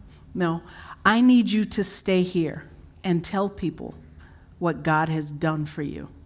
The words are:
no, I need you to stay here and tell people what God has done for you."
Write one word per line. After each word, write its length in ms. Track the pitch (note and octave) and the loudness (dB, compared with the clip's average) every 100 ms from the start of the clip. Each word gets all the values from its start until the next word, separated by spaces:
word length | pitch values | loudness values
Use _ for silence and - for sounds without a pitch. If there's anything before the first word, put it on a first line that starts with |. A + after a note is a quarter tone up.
| - - - | -20 -20 -10
no, 300 | F3+ E3+ E3+ - - - - G3 | -4 -2 -2 -8 -18 -18 -2 2
I 160 | A3+ | 6
need 300 | B3+ B3 G3 | 8 6 6
you 140 | G#3+ G#3 | 2 0
to 180 | - | 0
stay 400 | F#3+ - - F#3 | 0 0 2 2
here 400 | F3+ F3+ D3+ D3+ - - - - | 2 0 -2 -4 -14 -20 -20 -8
and 200 | F#3 E3+ | -2 0
tell 240 | - G3+ G3+ | 0 -2 -4
people 460 | G3+ E3 D#3 - - - - - - - - | -4 -8 -6 -12 -14 -20 -20 -20 -20 -20 -4
what 240 | F3 D3+ | -4 -2
God 280 | D#3+ D#3 D#3+ | 0 2 2
has 220 | D#3 D3+ | -2 -6
done 340 | D3 D#3+ D#3 D3+ | -4 -2 -2 -4
for 180 | - | -6
you." 260 | C#3+ - C#3+ - | -8 -8 -14 -18